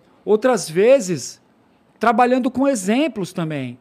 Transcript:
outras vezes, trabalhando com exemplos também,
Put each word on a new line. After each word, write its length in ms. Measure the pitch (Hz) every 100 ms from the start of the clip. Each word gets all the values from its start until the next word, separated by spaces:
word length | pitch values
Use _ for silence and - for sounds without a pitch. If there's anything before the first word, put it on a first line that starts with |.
| _ _
outras 440 | - 214 254 226 156
vezes, 720 | 156 214 277 185 160 113 - _ _ _ _ _ _
trabalhando 520 | 220 233 247 254 254
com 160 | - 277
exemplos 680 | 262 185 233 311 226 175
também, 460 | - 160 151 127 123